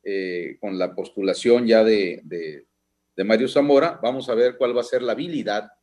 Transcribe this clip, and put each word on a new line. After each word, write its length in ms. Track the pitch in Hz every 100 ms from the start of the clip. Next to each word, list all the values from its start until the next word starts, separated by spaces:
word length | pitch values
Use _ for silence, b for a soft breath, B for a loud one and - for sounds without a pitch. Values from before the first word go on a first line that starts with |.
eh, 520 | 98 98 92 87 87 -
con 180 | 104 95
la 160 | 90
postulación 720 | - 90 - 98 90 120 120 117
ya 160 | 110
de, 380 | 110 107 92 82
de, 440 | - 85 80 73 _ _ _ _ _ -
de 80 |
Mario 240 | 98 110 127
Zamora, 500 | 147 143 139 165 -
vamos 280 | 135 131 127
a 60 |
ver 220 | 113 123 123
cuál 180 | 127
va 80 | 120
a 20 |
ser 180 | 120 127
la 100 | 120
habilidad 560 | 113 175 156 107 104 107 _